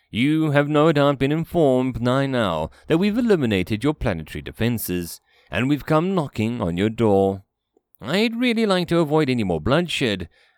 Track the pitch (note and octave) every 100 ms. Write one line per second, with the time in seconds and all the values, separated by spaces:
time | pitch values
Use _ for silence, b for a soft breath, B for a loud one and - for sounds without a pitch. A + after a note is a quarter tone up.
0 | _ G#2+ C#3 D#3 D#3 C#3 D3 D3+ D#3+ D3
1 | C#3+ C3+ C3+ D#3+ E3 E3+ C#3+ B2+ C3 A#2+
2 | B2 C3 C#3 B2+ G2+ D#2+ E2 b b E3
3 | G#3 A3 A#3+ F3+ A#2 G2 F2+ G#2+ C3+ D3+
4 | B2+ E2 D2+ D#2 C#2 - A2+ A#2 - F2+
5 | E2 - b b b G2+ B2+ D3 - D#3
6 | F3+ F#3+ C#3+ - A2 A#2+ F#2 E2+ G#2+ A2+
7 | A2 G2 G2 G2 - _ _ _ _ -
8 | A2+ F#3 A#3 A#3 B3 A3+ G#3+ F#3 E3+ E3+
9 | D3 D#3 C3+ B2 G2 D#2+ F2 D3+ F3 -
10 | A#2+ G2 F2 b b